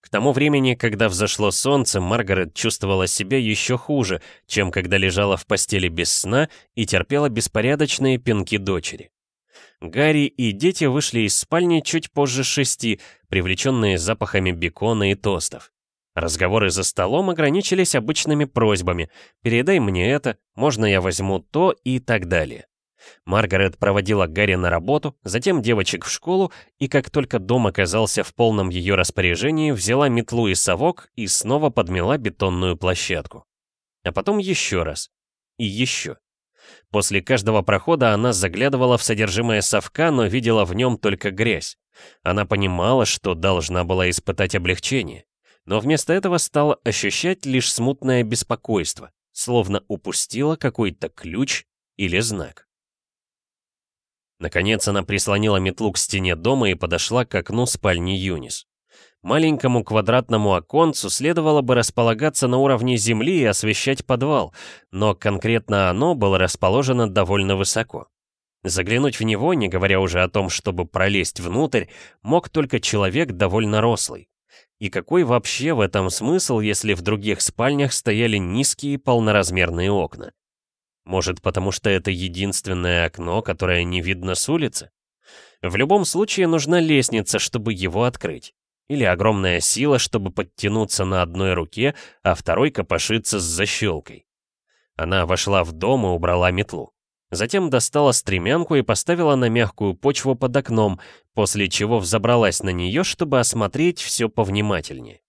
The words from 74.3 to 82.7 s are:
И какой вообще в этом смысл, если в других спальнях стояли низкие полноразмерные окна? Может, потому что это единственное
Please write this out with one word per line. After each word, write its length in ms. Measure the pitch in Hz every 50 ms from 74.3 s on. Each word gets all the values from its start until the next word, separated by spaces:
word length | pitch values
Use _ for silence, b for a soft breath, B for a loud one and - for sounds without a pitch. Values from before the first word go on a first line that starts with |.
| _ _ _ b b b b b _ _
И 100 | - 98
какой 360 | - 98 85 - 156 180 175
вообще 500 | 120 123 120 - - - 120 127 156 165
в 60 | 123
этом 280 | 104 92 - 104 95 92
смысл, 520 | 90 - 107 123 160 185 - - 131 113
если 340 | 107 107 104 - - 110 101
в 80 | 87 87
других 400 | 98 104 107 101 107 101 - -
спальнях 500 | - - - 117 131 147 143 143 131 -
стояли 460 | - - 123 104 107 117 117 107 104
низкие 600 | 95 87 92 117 139 143 - _ - 143 143 135
полноразмерные 920 | _ - 123 120 113 107 107 104 95 85 90 92 90 85 85 85 90 95
окна? 420 | 101 101 85 76 - - - - _ _ _ _ _ _ _ _ _ _ _ _ _ _ _
Может, 380 | - 92 92 85 92 92 - _
потому 300 | - 90 95 90 98 92
что 180 | - _ 113
это 200 | 98 92 85 -
единственное 920 | 95 87 92 95 85 90 98 98 95 - - 98